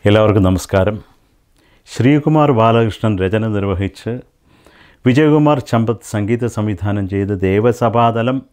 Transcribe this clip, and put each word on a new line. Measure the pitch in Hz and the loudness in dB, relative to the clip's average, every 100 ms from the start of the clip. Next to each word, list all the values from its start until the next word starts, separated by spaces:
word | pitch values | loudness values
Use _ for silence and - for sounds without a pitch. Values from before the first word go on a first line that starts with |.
| 104 | 4
എല്ലാവർക്കും | 104 107 104 92 | 4 4 2 2
നമസ്കാരം. | 92 - 98 95 107 - _ _ _ _ _ _ _ _ | 0 -2 0 0 -4 -16 _ _ _ _ _ _ _ _
ശ്രീകുമാർ | - 120 147 151 156 147 117 | -2 2 2 2 0 2 2
ബാലകൃഷ്ണൻ | 113 113 113 - 110 98 | 2 2 0 -2 -4 -2
രചന | 92 107 110 | -2 -2 -2
നിർവഹിച്ച് | 104 98 92 98 - 107 123 - _ _ _ _ _ _ _ 127 | -4 -4 -4 -4 -6 -10 -10 -14 _ _ _ _ _ _ _ 0
വിജയകുമാർ | 127 156 151 151 143 - | 2 4 4 2 0 0
ചമ്പത്ത് | 117 113 110 - | -2 -2 -4 -6
സംഗീത | 107 104 120 120 113 | -6 -2 -2 -4 -4
സംവിധാനം | 107 98 104 104 98 | -4 -4 -4 -4 -4
ചെയ്ത | 98 98 101 95 | -4 -4 -2 0
ദേവസഭാതലം | 101 120 - 117 113 117 110 117 131 - | 2 0 0 -2 0 0 0 -4 -6 -10